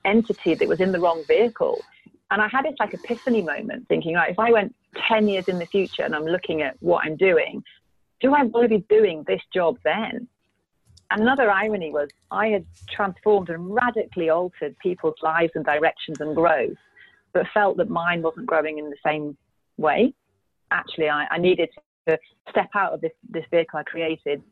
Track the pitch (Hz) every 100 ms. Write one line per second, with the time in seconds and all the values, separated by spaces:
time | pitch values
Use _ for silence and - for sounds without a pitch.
0 | 196 214 226 196 - - - 165 185 180
1 | 175 165 156 160 240 226 175 - - _
2 | - _ - 202 214 247 285 - 208 185
3 | - 233 - 226 170 143 - - - -
4 | 160 170 160 180 226 226 196 - _ -
5 | - 220 214 190 185 180 170 202 180 -
6 | 143 151 156 175 - 160 143 - 170 170
7 | 156 156 190 165 151 - - - _ _
8 | _ _ 254 294 262 233 240 214 180 214
9 | 208 160 - 190 - 185 170 - 151 180
10 | 226 - 247 _ _ _ _ _ _ -
11 | - 202 226 269 233 196 214 208 160 147
12 | 147 _ - 190 220 202 165 - - -
13 | 202 185 214 202 170 165 180 214 247 226
14 | - - 165 160 180 - 147 139 185 175
15 | 160 156 160 160 165 165 156 147 160 -
16 | - 151 151 156 165 156 113 - _ _
17 | - _ _ 180 170 214 202 180 175 170
18 | 170 170 160 160 135 165 151 151 151 143
19 | 151 151 147 147 _ _ _ - 156 151
20 | 247 - _ _ _ _ - 180 - -
21 | 156 147 147 165 175 175 160 - _ _
22 | - 160 _ _ - - 180 208 185 156
23 | 160 - - 165 156 170 160 156 151 165
24 | 165 156 143 143 -